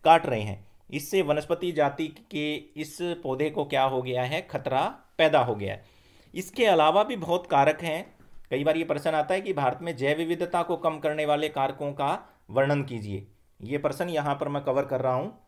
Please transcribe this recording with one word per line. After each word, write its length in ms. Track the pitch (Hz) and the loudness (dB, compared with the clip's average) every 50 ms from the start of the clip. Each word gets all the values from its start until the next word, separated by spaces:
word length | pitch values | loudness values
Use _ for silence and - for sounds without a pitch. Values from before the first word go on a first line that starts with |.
| - | 8
काट 220 | 156 160 165 160 | 8 8 8 6
रहे 140 | 147 123 110 | 2 -2 -2
हैं। 280 | 104 107 98 - - - _ - _ - | -2 -4 -6 -8 -12 -20 _ -20 _ -8
इससे 320 | - 147 143 - - 196 | -8 -8 -6 0 0 0
वनस्पति 500 | 180 147 147 151 147 - 170 170 180 175 | 2 2 0 0 0 -2 -4 -2 -2 -2
जाति 360 | 165 151 147 139 131 - 160 156 | 2 2 2 2 2 -2 -6 -6
के 460 | 156 - - _ - 151 147 151 151 | -6 -14 -20 _ -6 -4 -2 -2 -4
इस 440 | 151 - - _ 151 151 147 - - | -4 -8 -12 _ -10 -10 -10 -8 -6
पौधे 480 | 175 175 170 170 - 135 131 131 151 151 | -6 -6 -6 -6 -4 -6 -2 0 -2 -2
को 140 | 151 - 147 | 0 -4 -4
क्या 180 | 139 139 135 | 0 2 2
हो 200 | 131 135 135 127 | 2 2 2 0
गया 200 | 123 127 123 123 | -2 -2 -2 -2
है, 200 | 127 127 147 170 | -2 -2 -2 -4
खतरा 560 | 196 - - 127 131 139 135 131 160 214 269 - _ _ _ - | -6 -6 -8 -6 -4 -2 0 0 0 -2 -4 -10 _ _ _ 2
पैदा 200 | 160 156 151 147 | 4 6 6 4
हो 160 | 120 120 110 | 2 2 -2
गया 200 | 104 101 95 101 | -4 -4 -6 -8
है। 100 | 98 - - _ _ _ _ _ _ _ _ - | -10 -12 -20 _ _ _ _ _ _ _ _ -10
इसके 320 | - - - - - 240 | -10 -10 -8 -2 2 4
अलावा 380 | 214 185 165 151 151 165 196 220 | 4 6 6 6 6 6 4 2
भी 120 | 277 254 | 2 -2
बहुत 300 | 202 160 165 175 180 180 | -6 -2 -2 -2 -2 0
कारक 360 | - 160 135 151 156 151 - | 2 4 4 6 4 4 2
हैं। 320 | 170 165 156 165 196 - - _ - - - - - - | -4 -4 -4 -6 -8 -12 -18 _ -20 -20 -18 -18 -8 -4
कई 140 | - 135 143 | -4 0 2
बार 120 | 156 151 | 2 2
ये 80 | 160 165 | 2 0
प्रश्न 260 | 160 156 143 143 165 | -2 -2 -2 0 0
आता 240 | 160 151 147 - 185 | 0 0 0 0 -2
है 60 | 196 | -2
कि 120 | 196 190 | -2 -4
भारत 260 | 190 143 139 123 127 131 | -2 0 0 0 0 -2
में 140 | 160 - 127 | -6 -8 -4
जैव 220 | 120 131 139 151 156 | -2 0 0 0 0
विविधता 440 | 170 160 170 156 175 175 180 175 | 0 -2 -2 -2 -2 -2 0 -2
को 140 | 170 170 175 | 0 0 -2
कम 220 | 165 - 165 156 151 | 0 0 -2 -2 0
करने 280 | 143 156 151 156 151 | -2 -2 0 0 0
वाले 220 | 147 147 147 156 151 | 0 0 0 0 -2
कारकों 440 | 151 143 135 135 139 - 147 143 | -2 -2 -2 -2 -2 -4 -6 -6
का 460 | 143 147 143 139 170 214 - - _ _ _ - | -4 -2 -2 -2 -2 -4 -6 -16 _ _ _ -4
वर्णन 320 | - 135 135 139 143 143 | 0 2 2 2 2 0
कीजिए। 460 | 139 139 123 113 104 104 98 - 101 - _ _ _ _ _ _ | -2 -4 -8 -8 -8 -8 -8 -8 -10 -12 _ _ _ _ _ _
ये 160 | 98 110 139 143 | -10 -6 -6 -2
प्रश्न 300 | 147 147 135 139 175 180 | -2 -2 -2 -2 -4 -2
यहाँ 260 | 165 151 147 147 143 | -2 -2 -2 -2 -2
पर 140 | 143 151 147 | -2 -4 -4
मैं 140 | 143 143 | -4 -4
कवर 220 | 139 135 131 139 139 | -2 0 0 0 0
कर 160 | 135 135 127 | -2 -2 -2
रहा 140 | 127 131 127 | 0 0 0
हूँ। 240 | 127 156 208 - - _ | -2 -4 -6 -10 -16 _